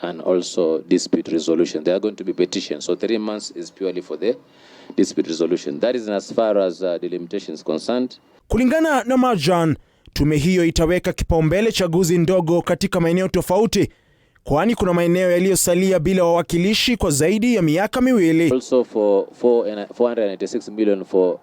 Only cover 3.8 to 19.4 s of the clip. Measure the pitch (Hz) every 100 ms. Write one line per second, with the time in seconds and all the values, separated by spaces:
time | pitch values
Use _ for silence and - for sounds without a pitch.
3.8 | 95 87 - 80 104 - _ _ - -
4.8 | - - 98 - - 80 82 85 76 73
5.8 | 110 127 107 98 - - 110 101 95 85
6.8 | 92 85 87 87 87 98 - 76 - 78
7.8 | - 123 127 - _ _ - 220 254 320
8.8 | 320 269 233 262 247 202 143 175 160 -
9.8 | _ _ - - 147 151 160 180 165 165
10.8 | 160 175 185 - - 165 156 180 226 -
11.8 | 180 165 165 175 165 185 160 170 - 175
12.8 | 196 180 170 180 190 180 - 185 226 202
13.8 | 151 - _ _ _ _ - 143 208 233
14.8 | 185 175 170 180 185 175 190 180 - 175
15.8 | 190 185 156 185 170 170 165 170 185 220
16.8 | - 240 190 139 156 214 240 220 160 160
17.8 | 208 262 254 240 165 160 165 131 - 127
18.8 | 110 110 104 98 - -